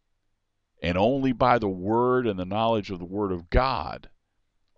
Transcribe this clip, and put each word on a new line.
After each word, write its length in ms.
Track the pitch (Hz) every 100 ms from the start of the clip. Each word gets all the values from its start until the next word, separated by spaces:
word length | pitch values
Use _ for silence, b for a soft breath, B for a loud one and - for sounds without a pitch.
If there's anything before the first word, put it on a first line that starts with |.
| _ _ _ _ _ _ _ _
And 160 | 82 90
only 340 | 113 139 131
by 260 | 117 123 120
the 100 | 104
word 580 | 90 95 113 127 127 117
and 120 | 92
the 60 |
knowledge 460 | 90 104 113 110 98
of 80 | 90
the 80 | 87
word 260 | 101 98
of 160 | 90 85
God 600 | 127 131 110 67 55 - _ _ _ _ _ _